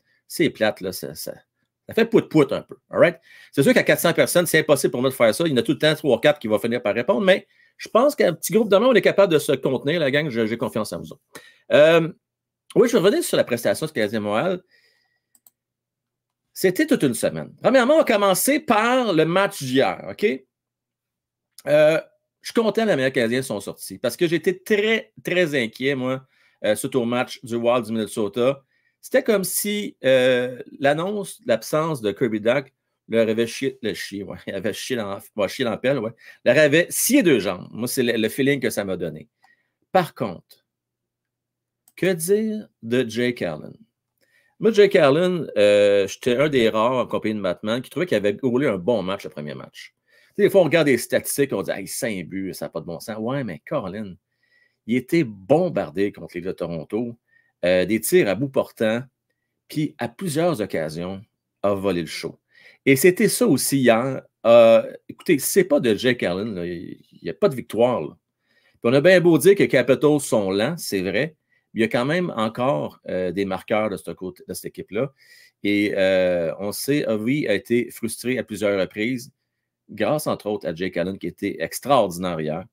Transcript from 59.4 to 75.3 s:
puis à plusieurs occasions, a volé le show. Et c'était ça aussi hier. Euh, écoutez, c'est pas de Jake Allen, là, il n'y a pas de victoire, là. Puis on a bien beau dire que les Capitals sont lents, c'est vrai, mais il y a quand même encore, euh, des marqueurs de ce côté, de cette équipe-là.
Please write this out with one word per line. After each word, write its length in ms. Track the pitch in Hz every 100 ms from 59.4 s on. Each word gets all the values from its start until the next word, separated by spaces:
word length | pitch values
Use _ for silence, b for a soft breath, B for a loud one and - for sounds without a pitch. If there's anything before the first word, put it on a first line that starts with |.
| _ _ _
puis 280 | 151 156 -
à 100 | 120
plusieurs 540 | - 190 143 175 127
occasions, 600 | 104 87 78 80 90 95 110 _ _ _
a 100 | 101
volé 280 | 101 98 87
le 60 | 80
show. 320 | - - - _ b b b -
Et 100 | 135
c'était 340 | 185 180 208
ça 180 | - 247
aussi 320 | 131 - 139
hier. 420 | 120 113 131 131 - _ 110
Euh, 480 | 120 113 113 - - _
écoutez, 300 | - - 151
c'est 260 | - 202 185
pas 140 | 294
de 160 | 127 101
Jake 260 | 117 120
Allen, 300 | 98 90 113
là, 120 | 95 87
il 360 | 87 - - _ -
n'y 80 | 85
a 40 |
pas 160 | - -
de 60 | 131
victoire, 440 | - 104 123 110
là. 160 | 73 - _ _
Puis 360 | _ _ _ _
on 100 | 117
a 80 | 135
bien 180 | 156 185
beau 180 | 170 160
dire 180 | 151 196
que 80 |
les 40 | 120
Capitals 540 | 135 120 127 147 151
sont 280 | - 120 98
lents, 260 | 98 117 170
c'est 240 | - 98
vrai, 340 | 92 98 156 - _ _ _
mais 60 | 104
il 20 |
y 20 |
a 60 | 110
quand 160 | 127 127
même 280 | 170 180 -
encore, 640 | 110 113 123 151 120 - -
euh, 240 | 92 92
des 100 | 87
marqueurs 460 | 98 92 - 107 107
de 80 | 92
ce 140 | -
côté, 320 | 85 92 - -
de 60 |
cette 120 | 90 80
équipe-là. 460 | - 85 98 143 b b